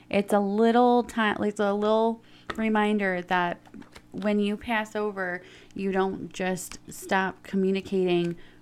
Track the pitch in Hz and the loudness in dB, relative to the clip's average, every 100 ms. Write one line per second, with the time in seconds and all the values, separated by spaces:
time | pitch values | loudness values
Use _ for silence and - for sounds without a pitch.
0 | - 202 202 208 196 208 226 233 247 240 | -2 -2 2 2 2 4 4 6 6 4
1 | 240 - 208 - 208 202 202 202 208 220 | 2 0 0 0 -2 0 0 0 2 2
2 | 226 226 - - - - 220 214 208 214 | 2 -2 -12 -20 -12 -4 0 2 2 2
3 | 196 180 175 180 175 - - - - - | 0 -2 -2 0 0 -4 -14 -20 -20 -20
4 | - - 202 208 202 208 - 220 220 214 | -16 -6 0 2 0 -2 -2 -4 -2 -4
5 | 208 196 180 180 - - - - 196 190 | -4 -4 -6 -6 -10 -20 -14 -6 -2 0
6 | 190 196 170 - 185 185 - - - - | 0 -2 -10 -4 -2 -2 -6 -14 -16 -16
7 | 370 196 190 - - 196 190 196 190 190 | -2 0 0 -6 -4 0 2 0 -2 0
8 | 180 175 175 170 - - | 2 2 0 -4 -14 -20